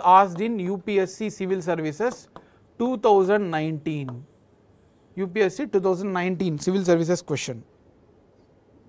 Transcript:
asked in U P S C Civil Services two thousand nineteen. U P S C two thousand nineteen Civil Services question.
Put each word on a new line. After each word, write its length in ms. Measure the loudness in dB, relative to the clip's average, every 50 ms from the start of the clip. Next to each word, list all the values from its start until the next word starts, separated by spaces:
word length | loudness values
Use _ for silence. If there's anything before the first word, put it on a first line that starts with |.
| 4
asked 360 | 8 8 8 8 6 2 -4
in 180 | -4 -4 -4 -4
U 200 | -4 -4 -6 -6
P 200 | -6 -2 0 0
S 140 | 0 0 -4
C 140 | -8 -8 -8
Civil 320 | -6 -6 -4 -4 -4 -4
Services 680 | -2 -4 -4 -2 -2 -6 -4 -2 -4 -4 -4 -6 -16 _ _ -20 -20 _ _ _ _ _ _ _
two 180 | -4 -4 -4 0
thousand 520 | 4 6 6 6 6 4 2 2 0 -2
nineteen. 760 | -2 -4 -2 -4 -4 -6 -6 -6 -6 -6 -6 -8 -10 -14 -16 -20 _ _ _ _ _ _ _ _ _ _ _ _ _ _ _ _ _
U 100 | -8 -8
P 160 | -6 -2 0 0
S 140 | 0 0
C 100 | -4 -8
two 140 | -2 -2 0
thousand 320 | 0 2 -2 -2 -4 -4 -4
nineteen 460 | -2 -2 -2 -2 -2 -2 -2 -2 -2
Civil 260 | -2 -2 -2 0 2
Services 360 | 2 2 2 2 0 -2 -4
question. 420 | -2 -6 -6 -6 -6 -8 -10 -12 -14 _ _ _ _ _ _ _ _ _ _ _ _ _ _ _ _ _ _ _ _ _ _ _ _